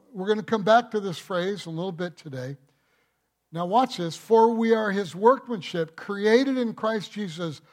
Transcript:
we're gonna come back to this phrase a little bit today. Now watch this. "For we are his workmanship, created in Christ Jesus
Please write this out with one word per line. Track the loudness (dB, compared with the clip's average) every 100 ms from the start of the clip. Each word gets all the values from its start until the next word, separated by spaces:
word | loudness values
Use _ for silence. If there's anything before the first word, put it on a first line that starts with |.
| _
we're | -8 -2
gonna | -2
come | -2 -2
back | 4 4 4
to | -4
this | -4 -8
phrase | -6 -4 -2 -6 -8
a |
little | -8 -6
bit | -6 -8 -10
today. | -14 -10 -10 -12 _ _ _ _ _ _ _ _ _
Now | -8 0
watch | 2 2 -2
this. | -6 -8
"For | 4 6 6
we | 4 2
are | 2 2
his | -2 -4
workmanship, | 2 4 4 0 -8 -6 -6 -6
created | -8 -10 -2 4 4 4 0
in | -2
Christ | -2 -4 -4 -8
Jesus | -8 -10 -6 -8 -8 _